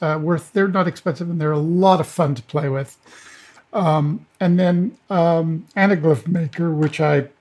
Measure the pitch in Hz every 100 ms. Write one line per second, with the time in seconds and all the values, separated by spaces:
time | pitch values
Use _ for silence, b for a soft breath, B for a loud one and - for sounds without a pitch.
0 | 160 156 156 165 - 208 196 190 175 165
1 | 185 135 175 170 151 151 156 175 190 151
2 | 156 - 151 127 - 147 143 135 131 -
3 | B B B B B B _ 220 170 156
4 | 147 185 - - 185 175 180 175 190 -
5 | - 185 170 165 165 160 - - 196 185
6 | 156 147 165 180 156 - 170 151 151 156
7 | 151 147 139 _